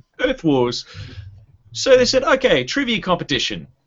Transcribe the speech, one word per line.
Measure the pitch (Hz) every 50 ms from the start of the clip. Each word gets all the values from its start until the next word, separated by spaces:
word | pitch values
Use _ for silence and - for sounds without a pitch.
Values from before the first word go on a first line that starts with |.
<laughs> | - _ _ -
Earth | 220 294 262 - -
Wars." | 156 139 127 120 120 117 - - - - - - - - - - - - - - - _ _ _ _
So | - - - 277 262 254
they | 247
said, | 240 - 262 262
"Okay, | 320 294 269 269 240 175 135 123
trivia | 127 - 277 285 233 226 196
competition. | - 185 180 175 143 - 143 117 - - 104 85 71 - _ _ _